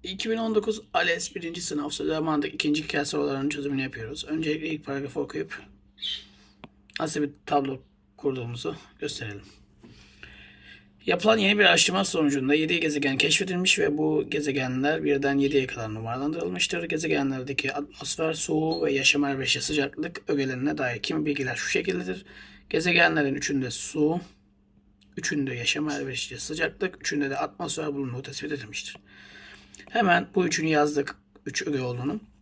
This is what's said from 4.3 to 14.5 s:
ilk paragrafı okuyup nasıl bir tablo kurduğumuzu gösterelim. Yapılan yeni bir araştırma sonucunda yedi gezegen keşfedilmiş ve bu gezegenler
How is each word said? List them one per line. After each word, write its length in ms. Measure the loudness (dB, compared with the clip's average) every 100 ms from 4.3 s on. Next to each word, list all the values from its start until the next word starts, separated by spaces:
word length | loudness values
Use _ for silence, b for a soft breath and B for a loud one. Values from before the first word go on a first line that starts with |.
| -4 -2 -2 -4
ilk 160 | -6
paragrafı 360 | -6 -6 -4 -6
okuyup 420 | -6 -6 -8 -10 -16 -20 _ _ B B B B B B -20 _ _ -4
nasıl 220 | -2 0
bir 80 | -2 -4 0
tablo 360 | 0 0 -6 -12 _ _ -4
kurduğumuzu 600 | -2 -2 -6 -6 -6 -8 B -10
gösterelim. 440 | -8 -6 -8 -10 -16 B _ _ B B B B B B B B B B B _ 0
Yapılan 320 | 2 4 4
yeni 200 | 4 6
bir 60 |
araştırma 400 | 6 8 6 4
sonucunda 500 | 2 4 2 2 2
yedi 260 | 2 4 2
gezegen 380 | 2 2 0 2
keşfedilmiş 600 | 4 4 2 2 4 4
ve 200 | 4 2
bu 280 | 2 2 0
gezegenler 760 | -2 0